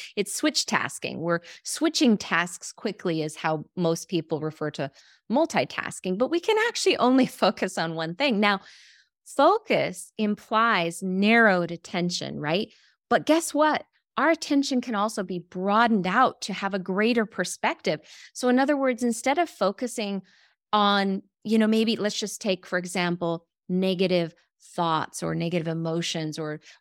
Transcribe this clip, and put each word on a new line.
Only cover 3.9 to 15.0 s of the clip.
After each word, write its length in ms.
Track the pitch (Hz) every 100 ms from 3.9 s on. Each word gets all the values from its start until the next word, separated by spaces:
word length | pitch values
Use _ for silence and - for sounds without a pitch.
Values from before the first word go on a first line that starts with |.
| 165 -
people 300 | 175 160 151
refer 300 | 156 - 151
to 200 | 156 139 - _ _ -
multitasking, 880 | 240 330 185 - - - - 185 190
but 100 | 254
we 100 | 339
can 160 | 381 427 466
actually 300 | - 381 -
only 280 | 247 262 247
<laughs> 180 | -
focus 360 | 196 - 190 -
on 160 | 165 160
one 180 | 160
thing. 260 | 170 277 208
Now, 200 | 208 196 - - - _ _ _ -
focus 840 | - 311 427 - 180 160 185 - -
implies 840 | 208 208 - 220 233 196 170 170
narrowed 680 | 190 185 208 233 220 180 170
attention, 680 | 170 - 180 175 175 135 143
right? 300 | 147 185 214 _ _ _ -
But 160 | 180 -
guess 280 | 320 -
what? 320 | 285 302 277 - _ _ -
Our 140 | 294
attention 500 | 320 - 285 277 254
can 140 | 247
also 260 | 208